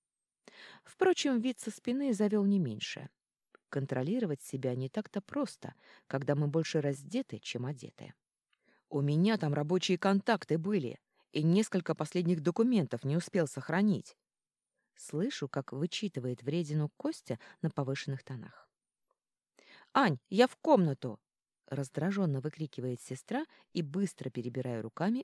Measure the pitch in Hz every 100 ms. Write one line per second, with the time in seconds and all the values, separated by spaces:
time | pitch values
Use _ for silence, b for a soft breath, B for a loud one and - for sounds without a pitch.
0 | _ _ _ _ - B B B - -
1 | 370 339 285 247 254 240 - - - 262
2 | 277 202 208 208 196 202 139 110 - -
3 | 139 _ _ _ _ _ _ 139 139 135
4 | 131 247 202 143 - 135 127 123 131 220
5 | - 202 - 285 254 - - - B B
6 | B 139 139 143 147 165 156 160 143 139
7 | 143 226 - 107 - 120 123 135 - -
8 | - - _ _ _ _ b b b 143
9 | 143 151 202 220 156 143 147 180 - 180
10 | 196 196 - 214 - 160 175 208 123 -
11 | _ _ _ - 156 185 220 185 165 160
12 | 151 180 170 170 147 - 233 226 143 120
13 | 135 160 - 190 147 - - 165 208 143
14 | - - _ _ _ _ _ _ _ _
15 | - 147 233 - 139 143 - 131 175 -
16 | 202 135 123 123 120 170 151 151 151 _
17 | 294 320 - 120 B B 160 - 131 135
18 | - 135 - 131 - - _ _ _ _
19 | _ _ _ _ _ _ B B B -
20 | 240 131 - 196 254 - - 262 165 135
21 | 127 104 _ _ _ _ - 135 135 -
22 | 165 196 180 135 147 - 151 - 127 123
23 | - 127 - 247 311 b b - 147 175
24 | 196 - 135 - 120 127 123 117 113 -
25 | 180 247